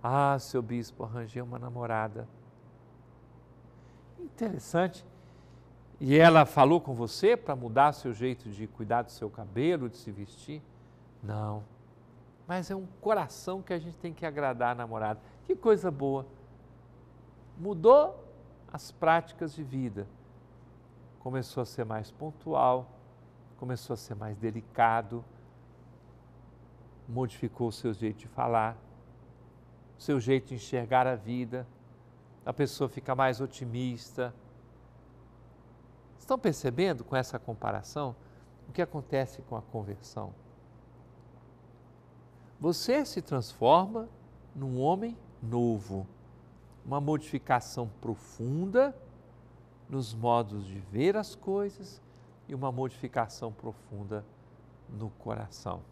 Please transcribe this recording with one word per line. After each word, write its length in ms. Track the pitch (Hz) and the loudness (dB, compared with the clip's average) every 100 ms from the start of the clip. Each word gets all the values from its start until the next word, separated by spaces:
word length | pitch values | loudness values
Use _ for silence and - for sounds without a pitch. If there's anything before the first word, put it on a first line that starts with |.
"Ah, 360 | 117 139 143 139 | 2 4 4 2
seu 220 | - 131 | 0 -4
bispo, 440 | 113 120 113 - | -2 -6 -6 -8
arranjei 360 | 107 120 110 123 | -8 -6 -8 -8
uma 180 | 123 123 | -8 -10
namorada." 720 | 120 120 120 110 110 110 117 - - - - - - - - - - - - - - - - - - - | -10 -6 -2 0 -2 -6 -12 -16 -20 -20 -20 -20 -20 -20 -20 -20 -20 -20 -20 -20 -20 -20 -20 -20 -20 -16
Interessante. 880 | 349 - 226 165 - 170 180 - - - - - - - - - - - | -14 -4 -4 -4 0 2 2 -2 -20 -20 -20 -20 -20 -20 -20 -20 -20 -6
"E 200 | 135 147 | 6 10
ela 260 | 165 160 | 12 12
falou 380 | 143 - 135 170 | 8 8 8 8
com 120 | 143 | 2
você 400 | 120 117 - 196 | -4 -4 2 4
para 220 | 240 - 135 | 4 0 -6
mudar 380 | 120 117 143 | 0 6 6
seu 180 | 147 131 | 4 -6
jeito 380 | 110 127 120 110 | -2 -4 -4 -10
de 160 | 101 110 | -10 -12
cuidar 360 | - 104 120 | -10 0 0
do 80 | 117 | 0
seu 200 | - 107 | -8 -10
cabelo, 580 | - 104 98 151 170 123 | -10 -8 0 2 2 -2
de 80 | - | -8
se 140 | - | -14
vestir?" 520 | 101 101 - - 151 - - - - - - | -12 -14 -16 -14 -14 -14 -20 -20 -20 -20 -14
"Não. 400 | 104 107 107 107 107 - - - - - - - - | -8 -6 -4 -6 -12 -20 -20 -20 -20 -20 -20 -20 -6
Mas 220 | 180 170 | -6 -4
é 40 | |
um 120 | 196 185 - | -8 -10 -6
coração 640 | 202 214 156 - - 190 | 0 0 0 -6 -8 -8
que 100 | 185 | -4
a 60 | 175 | -6
gente 180 | 165 165 | -6 -10
tem 160 | 170 | -10
que 140 | 165 165 | -6 -6
agradar 460 | 143 139 120 120 | -2 -2 2 0
a 20 | |
namorada." 460 | 123 117 110 107 110 - - | 0 -4 -2 -2 -4 -8 -18
Que 100 | - | -4
coisa 360 | 370 226 208 185 | 2 4 4 4
boa. 360 | 139 139 135 135 - - - - - - - - - - - - - | -2 -2 -2 -6 -18 -20 -20 -20 -20 -20 -20 -20 -20 -20 -20 -20 -8
Mudou 680 | 180 180 208 277 311 - - - - - - | -6 6 10 10 8 -2 -18 -20 -20 -20 -14
as 180 | - - | -14 -14
práticas 640 | - 165 165 165 - 160 | 0 4 4 2 -8 -8
de 100 | 147 | -8
vida. 460 | 139 135 123 101 101 - - - - - - - - - - - | -8 -4 -4 -6 -10 -14 -20 -20 -20 -20 -20 -20 -20 -20 -20 -14
Começou 440 | 127 131 123 - | -6 -6 -4 -6
a 40 | 120 | -4
ser 180 | - | -4
mais 260 | 110 110 110 | -4 -4 -8
pontual, 800 | - 151 156 - 139 127 127 123 - - - - - - - | -10 -12 -10 -2 4 6 4 -2 -18 -20 -20 -20 -20 -20 -12
começou 340 | 127 123 - | -6 -6 -6
a 40 | 117 | -8
ser 160 | - | -8
mais 240 | 104 107 101 | -10 -10 -4
delicado, 840 | 113 110 110 - 117 113 104 120 117 - - - - - - - - - - - - - - - - - - | -4 -6 -8 4 4 4 -2 -10 -12 -20 -20 -20 -20 -20 -20 -20 -20 -20 -20 -20 -20 -20 -20 -20 -20 -20 -8
modificou 640 | 120 123 - 120 - 117 | -4 -4 -4 -8 -2 -4
o 40 | |
seu 200 | - 123 | -2 -4
jeito 280 | 98 110 107 | -2 -4 -6
de 80 | - | -10
falar, 500 | - 120 113 110 113 - - - - - - - - - - - - | -4 2 2 2 -4 -20 -20 -20 -20 -20 -20 -20 -20 -20 -20 -20 -12
o 20 | |
seu 180 | - 139 | -2 0
jeito 300 | 110 135 - | 4 2 0
de 60 | |
enxergar 520 | 127 - 127 113 127 127 | -12 -6 -4 2 4 4
a 80 | |
vida, 540 | 120 101 123 120 127 123 - - - - - - - - | 0 -4 -6 -4 -8 -10 -18 -20 -20 -20 -20 -20 -10 -8
a 60 | |
pessoa 340 | 135 139 - 135 | -2 -2 0 -4
fica 260 | - - | -2 -4
mais 280 | 131 131 120 | 2 2 2
otimista. 920 | 135 - 123 117 127 117 - - 123 - - - - - - - - - - - - - - - - - - - | -6 -6 -8 -4 -4 -6 -10 -6 -6 -6 -20 -20 -20 -20 -20 -20 -20 -20 -20 -20 -20 -20 -20 -20 -20 -20 -20 -20
Estão 180 | - 180 | -4 0
percebendo 640 | 190 147 135 123 190 135 | 2 0 -2 0 0 0
com 140 | - 131 | -2 -2
essa 220 | 127 123 | -2 -6
comparação 760 | - 110 107 101 - 147 139 - - - - - - | -10 -6 -4 -4 -6 -6 -6 -8 -18 -20 -20 -20 -10
o 40 | |
que 100 | - | -4
acontece 600 | 170 151 131 135 131 - | -4 -4 -2 -2 -2 -8
com 140 | - 113 | -10 -10
a 60 | |
conversão? 680 | 107 113 101 98 - - 98 98 - - - - - - - - - - - - - - - - - - - - - - | -8 -8 -8 -12 -12 -12 -12 -14 -20 -20 -20 -20 -20 -20 -20 -20 -20 -20 -20 -20 -20 -20 -20 -20 -20 -20 -20 -20 -20 -4
Você 440 | 156 165 - 277 277 | -2 0 0 0 0
se 160 | - | -8
transforma 880 | - 135 113 - 117 165 190 226 226 - - - - | -4 -4 -4 2 6 8 6 -6 -10 -16 -20 -20 -18
num 240 | 139 135 127 | -10 -6 0
homem 380 | 139 190 226 233 - - | 2 0 -2 -10 -18 -12
novo, 640 | 113 120 120 110 98 98 95 - - - - - - - | -4 0 2 0 -4 -8 -8 -14 -20 -20 -20 -20 -20 -16
uma 160 | - 143 | -6 -4
modificação 920 | 143 151 151 139 - 123 - - 117 - | 0 -2 -2 -8 2 0 0 -8 -8 -8
profunda 960 | - 104 - - 120 147 190 233 277 269 - - - - - - - - - | -8 -8 -10 -8 -4 -2 2 4 4 0 -20 -20 -20 -20 -20 -20 -20 -20 -8
nos 260 | 135 113 | -6 -4
modos 520 | 110 120 120 110 104 95 | -2 2 2 2 -6 -10
de 120 | 98 | -12
ver 380 | 95 101 160 208 | -6 0 2 0
as 180 | - | -6
coisas 640 | - - 196 202 - - - - - - - - | -10 -4 -2 -4 -8 -18 -18 -20 -20 -20 -20 -12
e 80 | |
uma 160 | 131 135 | -6 -4
modificação 800 | 123 131 - 123 127 113 - 117 | -2 -6 -6 -4 -2 -2 -4 -10
profunda 760 | 110 117 104 - 104 101 107 104 - - - - - - | -8 -12 -12 -14 -12 -8 -8 -10 -20 -20 -20 -20 -20 -16
no 200 | 107 110 | -10 -10
coração. 720 | - 117 110 107 - 101 90 - | -10 -8 -8 -10 -12 -8 -8 -10